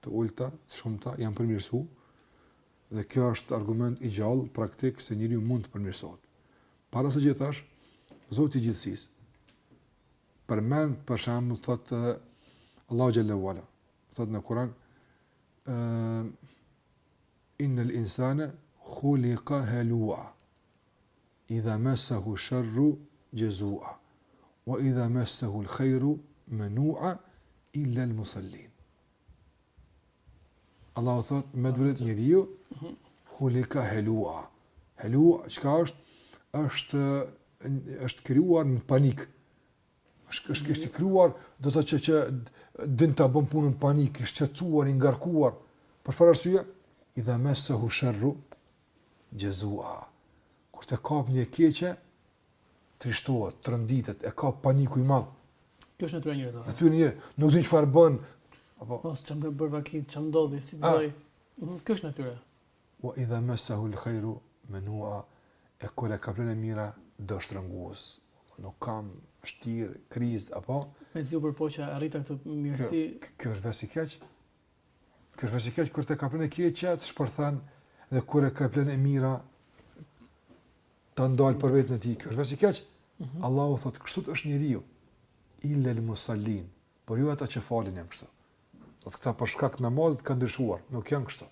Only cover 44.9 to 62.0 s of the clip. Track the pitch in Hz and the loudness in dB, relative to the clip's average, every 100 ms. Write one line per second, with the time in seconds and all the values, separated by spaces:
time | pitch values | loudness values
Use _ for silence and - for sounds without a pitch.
44.9 | 135 135 127 175 165 135 - - _ _ | 4 4 2 0 4 2 2 -18 _ _
45.9 | _ - 131 170 165 175 185 - - _ | _ -8 6 8 8 6 2 0 -14 _
46.9 | _ _ - 113 120 135 139 - 120 113 | _ _ -6 -2 0 2 0 0 0 0
47.9 | - 127 107 123 151 - - _ _ _ | 0 0 2 0 -2 -12 -20 _ _ _
48.9 | _ _ _ _ - 101 92 101 101 92 | _ _ _ _ -6 -4 -4 -4 -6 -8
49.9 | - - _ _ _ _ _ _ - - | -10 -14 _ _ _ _ _ _ -20 -6
50.9 | 123 - 151 123 127 120 - 165 151 175 | -6 0 0 2 2 0 6 6 6 -4
51.9 | - - _ _ _ _ _ _ _ _ | -6 -14 _ _ _ _ _ _ _ _
52.9 | _ 123 113 - 127 101 - - 120 113 | _ -6 -6 -2 0 -2 -6 -4 -2 2
53.9 | 131 110 101 - - 143 - 139 135 131 | 0 0 -6 -8 -2 -2 2 4 4 4
54.9 | 131 131 135 - - _ _ _ _ - | 2 4 4 2 -12 _ _ _ _ -20
55.9 | _ 170 165 151 143 127 120 120 127 170 | _ -8 -6 -4 -4 -6 -8 -10 6 6
56.9 | 160 156 - - - 151 156 - 165 147 | 8 6 4 -10 4 8 8 8 6 8
57.9 | 143 165 131 - - _ - _ _ 110 | 10 10 8 -4 -20 _ -20 _ _ -10
58.9 | 120 165 139 - 147 151 143 156 151 147 | -8 -6 -8 -8 -6 -6 -4 -4 -4 -6
59.9 | 156 139 147 151 160 151 139 131 156 165 | -8 -8 -6 0 2 2 -2 -10 -2 4
60.9 | 160 151 143 - _ _ - 170 175 - | 4 2 -6 -20 _ _ -12 -10 -10 -4
61.9 | 202 | -4